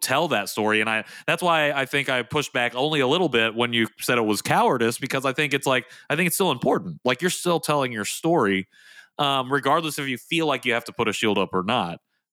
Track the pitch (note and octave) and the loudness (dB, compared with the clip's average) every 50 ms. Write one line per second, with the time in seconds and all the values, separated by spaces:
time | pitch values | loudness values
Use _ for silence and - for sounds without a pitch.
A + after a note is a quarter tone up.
0 | - - B2+ C#3+ E3 E3 C3 G#2 G2 F#2 - - G#2+ G#2+ G#2+ G#2+ G#2+ A2+ A2 A2 | -4 0 0 0 2 0 0 -2 -2 -4 -4 -2 0 2 2 2 0 0 -2 -2
1 | G#2 - - - - - D#3+ F3 F3 F3 E3 D#3+ D3+ D3 D3 C#3+ C3+ C3 - C#3+ | -4 -6 -14 -10 -4 -4 -2 0 2 2 2 4 2 2 2 0 -2 0 -2 -2
2 | C3+ C3+ C3+ B2 A#2+ - - D3+ C#3 - - B2+ A#2+ A#2+ - B2 C3+ D#3 D#3 D3+ | 0 0 0 -2 -2 -2 -2 -4 -4 -2 -2 -2 -2 0 0 0 0 0 2 2
3 | C3+ B2 C#3+ F3+ F#3+ D#3 A#2+ A#2 A2+ A2+ G#2+ A2+ A#2+ A#2+ A#2+ A#2 A2+ G#2+ - - | 2 2 2 2 2 2 2 2 2 2 2 0 -2 0 2 0 0 -2 -4 -8
4 | - - B2+ A#2+ A2+ G#2+ G#2 G2 - - D3 F3+ A3+ A#3 D#3 B2 A#2 A2+ A#2 - | -2 0 2 2 2 2 0 0 0 0 2 4 4 2 2 2 0 0 0 -2
5 | - C3 - C3+ C3 C3+ B2+ - D3+ C#3+ C#3+ C3+ - C#3+ C3 B2+ A#2+ - - - | -6 -4 -4 -2 -2 -2 -2 0 -2 0 0 0 0 2 0 0 0 -4 -16 -20
6 | - _ C#3+ D#3 F3+ F3 - - G3 F3+ C#3 A#2+ - B2 D3+ E3 F3+ F3+ D#3 - | -6 _ -2 0 0 0 0 0 0 0 0 0 0 0 0 0 -2 -6 -12 -4
7 | _ B2 B2+ - F3 F3+ - - - F3+ E3+ D#3+ - - D3+ D3 C3+ B2+ A#2+ A2 | _ -2 0 0 0 -2 -2 -2 0 0 0 0 0 0 0 0 0 -2 -2 -4
8 | G2+ - - - - E3 E3+ E3 A#2+ G2+ G2 F#2+ F#2+ - _ _ - - - - | -4 -4 -6 -2 0 2 2 4 4 4 2 0 -2 -4 _ _ -20 -20 -20 -20
9 | - _ _ - D3 C#3+ C#3 C3+ B2+ B2 C#3 C#3 B2 C#3 C#3+ E3 E3 D#3 C#3 - | -20 _ _ -2 -2 0 0 0 -2 0 -2 0 2 2 2 2 2 -2 -4 -4
10 | C#3+ C3+ B2+ A#2 - - E3+ E3 E3 D3+ C#3 B2 - B2+ A2+ A#2 - - - - | -4 -4 -6 -6 -6 -4 -2 -2 0 0 -2 -2 0 -2 -2 -2 -2 -6 -4 -2
11 | A#2 A2 F#2+ - - A2 G2+ G2+ F#2+ F2 - F#2 F2+ G2 A#2+ B2 G2 F2 E2+ - | -2 0 0 0 2 2 2 2 0 0 0 -2 0 0 0 0 0 -2 -6 -10
12 | - _ _ _ _ _ | -14 _ _ _ _ _